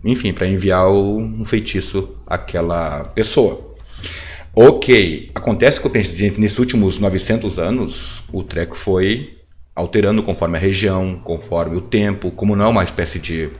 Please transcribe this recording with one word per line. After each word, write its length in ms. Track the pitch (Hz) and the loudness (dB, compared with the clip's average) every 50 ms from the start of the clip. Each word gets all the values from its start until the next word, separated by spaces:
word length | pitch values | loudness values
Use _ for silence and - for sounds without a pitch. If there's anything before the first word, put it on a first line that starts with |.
| - | 0
Enfim, 280 | 104 123 123 - 101 87 | 0 0 0 0 -4 -2
pra 140 | - 95 | 0 0
enviar 440 | 92 98 92 92 98 92 92 92 92 | 0 0 0 2 2 4 4 4 6
o, 280 | 98 101 98 101 104 110 | 4 4 2 2 0 -2
um 260 | 113 110 110 110 113 | -4 -6 -6 -6 -4
feitiço 720 | 101 - 113 104 - - 95 92 - - 98 92 - - - - | -2 -2 -2 -2 -2 -4 -4 -4 -2 -4 -4 -4 -4 -10 -18 -8
àquela 760 | - - 90 - - - 87 85 85 85 85 82 78 73 73 73 | -6 -6 -6 -6 -4 -4 -2 -2 0 -2 -2 -2 -4 -6 -6 -8
pessoa. 640 | - - 110 110 - - 151 120 95 78 - - - - - - - - - - - - - - - - - - - - 107 | -6 -2 -2 -2 2 4 4 4 4 2 -4 -12 -18 -20 -20 -20 -20 -18 -16 -14 -14 -14 -14 -14 -14 -16 -16 -18 -4 6 10
Ok, 720 | 117 139 123 - - 127 127 113 98 85 78 71 - - - | 10 10 10 6 4 6 6 6 6 2 0 -6 -10 -10 -10
acontece 440 | - - 120 107 95 113 135 143 - | -6 -2 -2 0 4 4 4 4 2
que 60 | - | -2
eu 40 | 139 | 0
penso, 260 | - 113 98 85 85 | 0 0 0 0 -2
gente, 240 | 85 101 101 92 107 | 0 0 0 2 2
nesses 180 | 107 104 98 - | 0 0 2 2
últimos 400 | 123 123 - 117 104 95 90 95 | 0 2 4 2 2 2 2 0
novecentos 640 | 104 98 92 92 - - 113 117 - 104 85 - | 0 0 0 0 0 0 -2 0 0 -4 -4 -2
anos, 640 | 82 90 117 131 107 - - - - - - - - - - | -2 -2 0 -2 -4 -4 -6 -10 -12 -12 -12 -14 -14 -8 -8
o 100 | 95 87 | -8 -8
treco 340 | - - 85 85 - - | -6 -4 -4 -4 -4 -6
foi 600 | - - - 95 92 92 98 110 127 147 - - - - _ - - - _ - | -8 -2 0 2 2 2 2 0 -2 -4 -12 -16 -20 -20 _ -20 -20 -20 _ -8
alterando 480 | - 87 87 - 107 101 98 107 110 | -6 -6 0 2 2 2 4 2 2
conforme 380 | 101 - 90 - - 85 85 80 | 0 -2 -2 -2 -2 -2 0 0
a 20 | |
região, 560 | 95 98 95 98 104 101 95 95 95 95 90 87 - | 0 0 0 2 0 0 0 0 -2 -2 -4 -8 -6
conforme 540 | - 85 80 - - 87 85 85 82 82 | -8 -8 -8 -6 -4 -2 -2 -2 -2 -4
o 40 | 92 | -6
tempo, 520 | 95 - - 110 104 104 101 101 - 90 85 | -6 -2 0 0 0 0 -2 -4 -6 -8 -6
como 240 | - - 104 104 | -2 0 0 2
não 80 | 101 101 | 2 2
é 40 | 113 | 4
uma 140 | 117 107 90 | 4 2 0
espécie 380 | 85 - - 87 82 - 90 | 0 -2 -4 -4 -4 -6 -8
de 300 | - - 82 82 78 71 - | -8 -6 -6 -6 -6 -8 -10